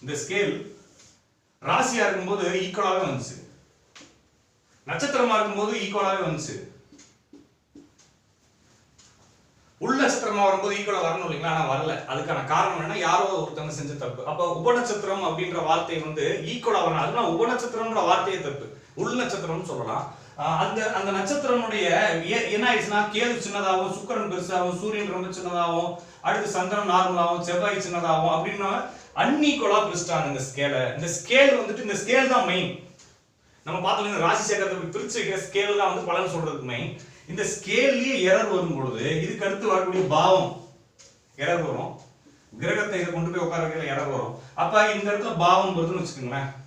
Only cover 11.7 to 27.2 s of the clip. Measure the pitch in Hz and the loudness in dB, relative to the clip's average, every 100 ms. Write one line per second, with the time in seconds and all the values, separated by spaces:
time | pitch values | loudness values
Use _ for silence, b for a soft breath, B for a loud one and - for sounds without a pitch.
11.7 | 135 156 - - - 160 131 135 156 190 | 0 0 -4 -4 -6 -4 -4 0 2 2
12.7 | 170 165 190 175 180 190 185 147 156 156 | 0 -4 -2 2 2 2 0 -4 -6 -8
13.7 | 143 143 139 123 - - - 131 - 170 | -8 -8 -6 -8 -8 -6 -2 0 2 2
14.7 | 240 240 208 190 196 170 165 180 165 151 | 2 2 -2 -2 -2 -2 -2 -4 -2 2
15.7 | - - 160 156 156 139 - 160 240 233 | 0 0 -4 -4 -2 -2 -2 -4 -4 0
16.7 | 202 170 160 - 233 214 165 233 247 233 | 2 2 2 0 0 0 2 2 0 -2
17.7 | 220 226 220 175 147 - 185 143 - 113 | -4 -2 0 4 4 2 -2 -6 -8 -12
18.7 | - B - 196 247 - 196 165 165 180 | -16 B -6 -2 -2 -2 -4 -4 -6 -4
19.7 | 127 113 110 - B B - 131 - 196 | -6 -4 -4 -6 B B -6 0 0 0
20.7 | 220 214 196 196 190 190 285 262 240 226 | 0 -2 -2 -2 -2 0 0 2 2 2
21.7 | 208 180 170 208 165 170 233 226 208 247 | 0 2 4 4 0 0 -2 0 0 2
22.7 | 214 208 208 208 208 240 233 202 202 196 | 2 2 0 0 0 0 -2 -4 -2 0
23.7 | 185 190 - - 233 208 180 175 180 180 | 2 0 -4 -4 -4 -2 -4 -2 0 0
24.7 | 175 208 214 202 180 185 180 180 175 170 | -2 -4 -4 -4 -4 -6 -6 -4 0 0
25.7 | 170 175 - B B 165 214 - 185 185 | 0 -2 -4 B B -2 0 -2 -2 0
26.7 | 208 196 180 185 180 | 0 2 4 4 2